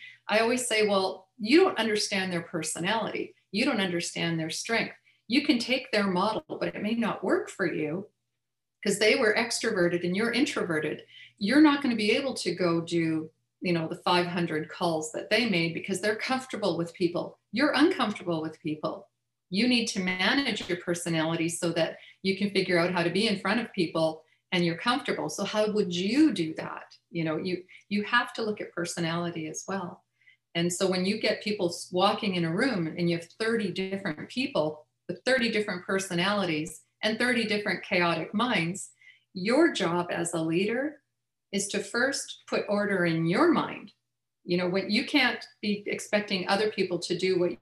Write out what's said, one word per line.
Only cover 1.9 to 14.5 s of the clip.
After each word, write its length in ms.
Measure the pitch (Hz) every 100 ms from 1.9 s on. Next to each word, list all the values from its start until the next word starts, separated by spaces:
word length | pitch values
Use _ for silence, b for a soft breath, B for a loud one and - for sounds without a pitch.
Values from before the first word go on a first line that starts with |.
| 208 - 196 185
their 80 | 175
personality. 880 | - 170 156 - 180 226 170 - - - _
You 140 | 202 285
don't 160 | 220
understand 580 | 190 170 170 - 170 165
their 100 | 160
strength. 460 | - - 226 - - b b -
You 180 | 262 302
can 120 | 240
take 320 | 240 262 -
their 160 | 208 196
model, 360 | 175 214 - -
but 280 | - 175 -
it 80 |
may 100 | 214 233
not 280 | 202 -
work 260 | 202 359 -
for 220 | - 170
you 360 | - 151 180 - _ _ _ _ _ _ _
'cause 160 | 208 208
they 160 | 220 277
were 180 | 214 214
extroverted 680 | 233 - 226 190 175 175 175
and 100 | 190
you're 160 | 233
introverted. 720 | 240 294 220 180 156 147 - B B B _
You're 240 | 196 285
not 200 | 302 285
gonna 140 | 262 220
be 160 | 208
able 220 | 262 269 -
to 180 | 190
go 280 | 170 180 170
do, 480 | 165 170 165 160 - _ _ _
you 120 | 180
know, 140 | 165 160
the 80 | 175
five 240 | 190 180 170
hundred 420 | 175 165